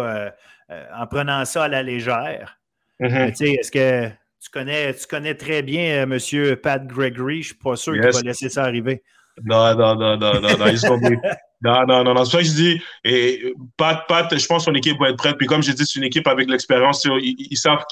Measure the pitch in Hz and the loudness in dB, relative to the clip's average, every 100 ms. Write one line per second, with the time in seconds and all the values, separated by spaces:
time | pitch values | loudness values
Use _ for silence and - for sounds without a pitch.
0 | 120 107 101 - _ _ - 82 62 107 | -2 -6 -8 -14 _ _ -20 -18 -16 -12
1 | 113 143 143 139 127 170 151 135 131 123 | -6 -4 -2 -2 -2 -2 -2 -2 -4 -4
2 | 117 117 151 139 107 _ _ _ _ - | -2 -2 -4 -10 -14 _ _ _ _ -6
3 | 127 131 127 - 147 135 113 139 131 127 | -2 0 0 0 0 0 -2 0 2 2
4 | 113 - _ _ - 139 135 151 143 127 | -2 -10 _ _ -14 -12 -6 -4 -4 -6
5 | - 151 151 151 143 151 135 156 170 143 | -8 -8 -6 -6 -4 -4 -2 -2 0 0
6 | 131 131 - 147 143 127 151 135 135 123 | 0 -2 -2 0 0 0 0 -2 -4 -4
7 | 131 120 131 160 151 - 135 120 160 151 | -4 -2 -6 -6 -10 -8 -4 -4 -2 2
8 | 123 127 123 120 131 139 131 120 117 131 | 2 2 -2 -6 -6 -2 -2 -2 -4 -6
9 | _ _ _ - 110 113 113 113 110 110 | _ _ _ -10 0 4 4 6 4 4
10 | 110 107 104 104 104 104 107 113 127 123 | 0 2 2 2 2 4 4 4 2 2
11 | 120 120 - - _ - 117 127 127 127 | 2 2 -2 -6 _ -4 2 2 4 4
12 | 123 123 123 170 180 151 170 165 - - | 4 4 2 2 2 2 2 2 -4 -6
13 | 113 123 123 123 123 127 127 - 160 160 | 0 2 2 0 -6 -8 -12 -2 0 0
14 | - 170 165 147 - 170 165 143 156 143 | 0 0 2 -2 0 0 2 0 0 2
15 | 135 127 147 143 - 151 139 127 190 135 | 0 2 -2 0 0 2 0 0 -2 -2
16 | 131 156 147 131 131 127 - 127 135 139 | -2 0 2 2 0 -2 2 2 4 2
17 | 143 131 127 127 139 139 156 147 - | 0 0 -2 -6 -6 -2 0 0 -2